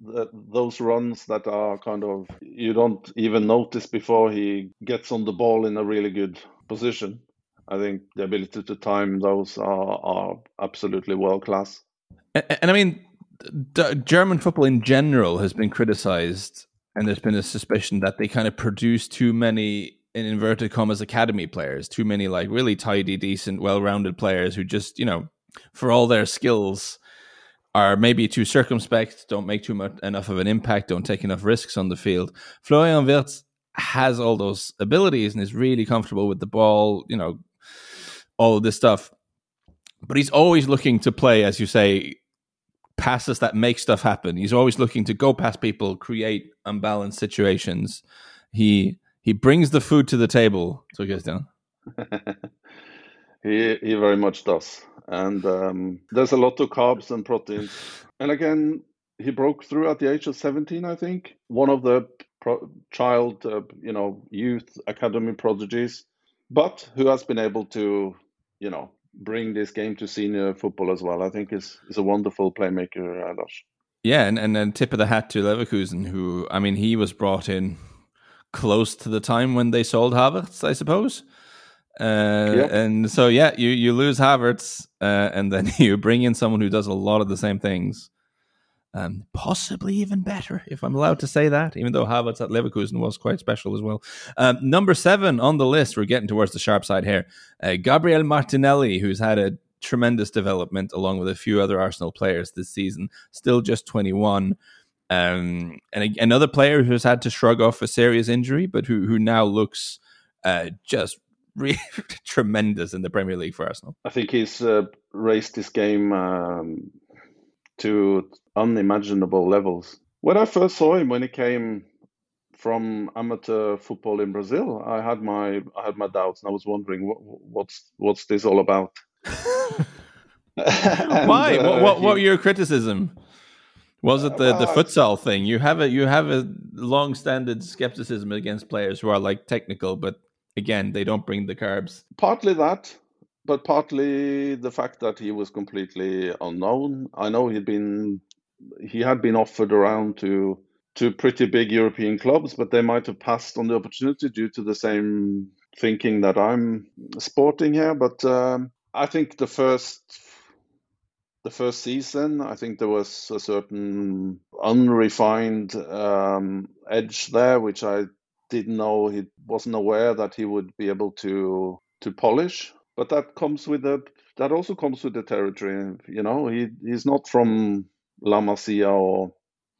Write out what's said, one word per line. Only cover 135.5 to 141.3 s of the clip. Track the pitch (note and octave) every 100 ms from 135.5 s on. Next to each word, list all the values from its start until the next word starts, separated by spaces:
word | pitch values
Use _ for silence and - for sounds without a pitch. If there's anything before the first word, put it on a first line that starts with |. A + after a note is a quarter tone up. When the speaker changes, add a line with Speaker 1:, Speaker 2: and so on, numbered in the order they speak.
| A2+
Speaker 2:
have | D3 D#3+
a, | C#3+
you | C3 C3+
have | D3+ D3+
a | C3+ - - -
long-standing | - A#2+ C#3 C#3+ C3+ - C3 B2 A2
skepticism | F2+ - B2 - A#2 A2 G2+
against | G#2 G2+ G#2 -
players | G#2 G2 F#2
who | G#2+
are, | G2+
like, | G2 G2 -
technical, | A#2 - G2+ F#2+ F#2+
but | F#2+ - _ _ _ -
again, | G#2 G#2+ G2
they | G2+
don't | G2+ G#2+
bring | -